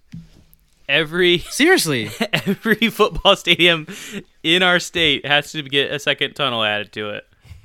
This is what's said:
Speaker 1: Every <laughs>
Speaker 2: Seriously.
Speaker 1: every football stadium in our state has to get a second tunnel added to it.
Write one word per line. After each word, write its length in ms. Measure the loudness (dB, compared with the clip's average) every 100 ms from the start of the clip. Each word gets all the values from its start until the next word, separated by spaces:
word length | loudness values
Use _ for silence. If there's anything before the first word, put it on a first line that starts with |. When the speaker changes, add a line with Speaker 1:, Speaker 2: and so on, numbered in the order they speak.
| _ -20 -20 -20 _ _ _ _ -2
Speaker 1:
Every 500 | 0 0 2 4 2
<laughs> 120 | 0
Speaker 2:
Seriously. 600 | 0 2 4 2 -2 -4 -6 -4
Speaker 1:
every 560 | -2 -2 -4 0 0 0
football 460 | 2 0 2 2 2
stadium 500 | 2 4 4 2 -4 -14 -14 -14 -16 _
in 200 | 0 2
our 160 | 4 2
state 460 | 0 0 0 0 0
has 260 | 0 0
to 100 | -10
get 280 | -4 -2 -2
a 80 | -2
second 360 | -4 -2 -4
tunnel 280 | -4 -4 -2
added 280 | -2 -2 -6
to 180 | -10 -10
it. 160 | -10 -14 _ -20 -10